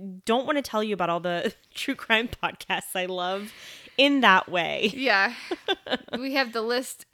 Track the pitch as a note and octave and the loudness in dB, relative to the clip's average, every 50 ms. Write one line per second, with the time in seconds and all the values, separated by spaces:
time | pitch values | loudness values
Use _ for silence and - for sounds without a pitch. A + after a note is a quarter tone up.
0 | F#3+ G3 F#3 F#3 - - A3+ B3+ C4 - D4+ C#4+ B3+ - - G#3+ G#3+ A3 G3+ F3+ | -14 -14 -14 -6 -2 0 0 0 2 0 0 0 -2 -2 -2 -2 -2 -2 -2 -2
1 | F3+ E3+ E3+ F3 E3+ F3+ F3 F3 - A3 - _ _ _ - - - - C4+ - | 0 0 0 -2 -2 -2 -2 -2 -2 -4 -6 _ _ _ -12 -8 -4 -4 -4 -4
2 | - - A#3 A3 A#3+ A#3+ - - - D#3+ - - - - F#3+ E3 - - - F#3+ | 0 2 2 2 2 0 -4 -4 -4 -4 -4 -6 -6 -4 -4 -4 -4 -4 -4 -4
3 | F3+ F3+ F#3 F3+ F3+ F3+ F#3+ G3 G#3 G#3+ - - - - - - - - - - | -4 -4 -4 -4 -2 -2 -4 -4 -6 -10 -14 -18 -18 -18 -18 -20 -20 -4 2 4
4 | C4+ C#4+ C#4+ C#4 A#3+ G#3 F#3+ F#3+ - - E3 F3 E3 D#3 C#3+ C#3 - E3 - B3+ | 6 6 6 6 8 8 8 6 4 2 -2 -2 0 0 -2 0 0 -2 -2 0
5 | C4+ B3+ G#3 G3 G3 A3+ A#3+ - - - F4+ - - - F#4+ - - - - A#3 | 0 2 4 4 4 2 0 -4 -8 -8 -8 -6 -4 -4 -4 -4 -4 -6 -6 -6
6 | - - - A#3 B3+ C4+ C4 C4+ C4 A#3 A3 A3+ A3 A3+ B3 B3 C4 - - - | -6 -6 -8 -6 -4 -2 0 0 0 0 -2 -4 -2 -2 -2 -2 -4 -6 -10 -16
7 | - _ | -12 _